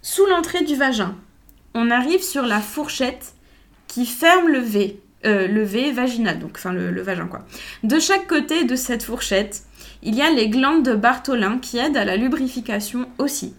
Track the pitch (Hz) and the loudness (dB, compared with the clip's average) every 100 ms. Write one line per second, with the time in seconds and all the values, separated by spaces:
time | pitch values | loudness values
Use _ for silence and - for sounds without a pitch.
0 | - - 392 359 330 359 311 277 269 233 | -6 2 4 4 0 -2 0 2 2 2
1 | 180 190 - _ - - - 226 233 240 | -2 -6 -18 _ -20 -20 -10 -2 2 2
2 | 254 370 - 277 247 208 208 - 302 - | 2 0 0 -2 0 0 -2 -6 -6 -2
3 | 254 262 - - _ - _ _ _ - | -4 -4 -16 -20 _ -20 _ _ _ -6
4 | 240 - 330 359 339 269 240 208 196 - | -4 2 6 6 6 2 2 0 0 -4
5 | _ _ - 202 190 214 208 208 277 247 | _ _ 2 2 2 0 0 0 0 0
6 | 254 233 220 165 160 - 185 180 180 185 | -2 0 -2 -2 -8 -8 -6 -4 -2 -4
7 | 185 180 170 180 - - - - 220 311 | -4 -6 -6 -10 -16 -18 -16 -4 2 2
8 | 320 392 381 320 294 320 262 254 - 233 | 4 0 2 -2 0 0 0 -2 -2 -6
9 | - 220 - 196 208 - - - - - | -4 -8 -2 0 0 -8 -16 -20 -20 -10
10 | - 220 302 294 220 240 269 320 262 214 | -4 0 2 4 2 2 4 4 4 2
11 | 226 254 - 247 196 240 - 240 285 277 | 2 0 -2 0 0 -2 -4 -4 0 0
12 | 196 190 254 254 262 254 226 208 208 247 | 0 0 0 0 -2 -4 -6 -6 -4 -8
13 | 247 - 277 - 196 | -8 -4 -4 -4 -8